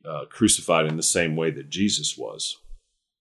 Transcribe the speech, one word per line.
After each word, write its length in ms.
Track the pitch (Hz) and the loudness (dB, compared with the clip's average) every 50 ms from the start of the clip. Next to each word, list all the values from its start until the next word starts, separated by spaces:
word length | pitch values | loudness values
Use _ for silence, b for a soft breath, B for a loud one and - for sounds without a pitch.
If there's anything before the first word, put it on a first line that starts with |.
| _ | _
uh, 200 | 82 78 71 - | -10 -8 -8 -10
crucified 600 | - - - 113 104 - - - - 85 80 78 | -12 0 4 4 4 4 2 2 2 4 4 4
in 120 | 78 78 | 2 0
the 60 | 82 82 | 0 0
same 320 | - - 92 85 80 78 | 0 2 2 2 2 0
way 140 | 80 80 82 | 0 0 0
that 200 | 71 69 69 73 | -2 -4 -10 -10
Jesus 460 | 76 90 101 104 - - 73 - - | -2 0 0 0 0 0 -2 -4 -6
was. 420 | - 60 53 - - - - - - - - - - _ _ _ _ _ _ _ _ | -6 -10 -12 -8 -8 -8 -8 -8 -12 -14 -18 -18 -18 _ _ _ _ _ _ _ _